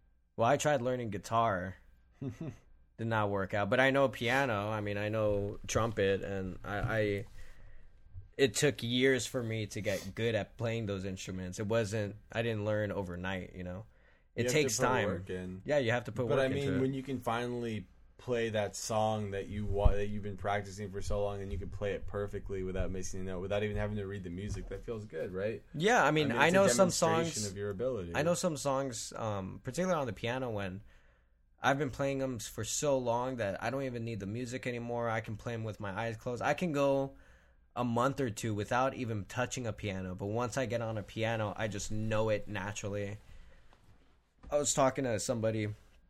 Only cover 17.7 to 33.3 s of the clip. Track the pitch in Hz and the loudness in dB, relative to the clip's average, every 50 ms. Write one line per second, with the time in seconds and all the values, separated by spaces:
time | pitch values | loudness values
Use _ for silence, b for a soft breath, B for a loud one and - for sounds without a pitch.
17.7 | 110 104 90 - - - - - - - - - 123 117 117 113 107 107 101 95 | -4 -4 -6 -8 -14 -20 -20 -20 -20 -14 -4 -2 0 2 2 2 2 2 0 0
18.7 | - - - - 113 107 107 110 110 107 104 101 98 98 - - 104 104 104 98 | -2 -6 -4 0 2 4 4 4 4 2 0 -2 -2 -4 -4 -4 -4 -4 0 0
19.7 | 98 98 101 104 101 101 104 104 104 104 101 104 98 - - 101 101 104 98 98 | 2 6 8 8 8 8 4 2 0 -2 -4 -4 -6 -2 0 0 2 0 0 -4
20.7 | 92 101 104 98 95 101 98 - 104 101 101 101 101 101 98 98 98 90 104 95 | -8 -8 -8 -6 -6 -4 -2 0 0 0 0 0 -2 -4 -6 -6 -6 -4 -6 -6
21.7 | - - 107 101 95 - - - - 101 104 101 - 98 90 - 98 95 92 92 | -6 -4 -2 -2 -2 -2 -4 -4 -4 -4 -4 -4 -4 -6 -6 -6 -4 -4 -4 -2
22.7 | 92 95 92 87 92 95 92 - - 95 92 95 92 87 92 95 101 104 107 107 | -2 0 0 0 -2 -2 -4 -4 -4 -4 -4 -4 -4 -4 -2 -2 0 0 0 0
23.7 | 101 104 104 104 104 104 98 95 98 101 87 90 85 90 101 104 98 95 87 - | 0 -2 -2 -2 -2 -4 -4 -4 -6 -6 -6 -6 -6 -6 -4 -4 -4 -6 -6 -6
24.7 | 95 98 - - 117 110 104 110 - 160 131 104 90 92 98 110 113 - - - | -8 -8 -8 -8 -8 -8 -8 -10 -8 -6 -6 -4 -4 -2 -2 -2 -2 -4 -8 -10
25.7 | - 143 165 214 247 220 151 139 151 156 151 143 131 123 139 165 180 190 196 190 | -6 0 4 6 6 6 6 6 6 6 4 4 4 6 6 6 8 8 8 6
26.7 | - - 190 180 - - 175 165 160 165 165 165 151 - 107 101 90 101 101 101 | 8 6 6 6 6 4 4 4 4 4 2 0 -2 -2 -4 -4 -4 -4 -4 -4
27.7 | 101 95 117 131 127 104 90 85 85 123 151 170 175 165 - 185 156 131 - 143 | -2 -2 -2 -2 -2 -2 -4 -2 -2 0 2 2 2 2 2 -2 -2 0 0 0
28.7 | 131 135 139 135 117 110 - - - - 113 107 104 98 95 95 95 101 - 131 | 0 0 0 -2 -4 -6 -8 -8 -6 -4 -2 -2 -2 -2 -4 -6 -8 -8 -8 -6
29.7 | 123 165 180 185 180 156 139 120 95 - - 117 123 131 131 123 110 101 98 92 | -2 0 2 2 2 2 2 -2 -4 -4 -2 -2 -2 -2 -2 -2 -2 -2 -4 -4
30.7 | 92 104 - b b b b b b b b b b b b _ _ _ - 123 | -6 -8 -12 b b b b b b b b b b b b _ _ _ 2 4
31.7 | 139 139 151 131 110 - 139 139 139 135 135 131 127 110 - - - - 107 - | 4 4 2 -2 -2 -2 0 0 0 0 -2 -2 -2 -4 -8 -8 -6 -6 -6 -4
32.7 | - - 151 147 139 131 127 120 113 120 123 131 | -2 0 2 4 4 4 4 2 2 2 0 -2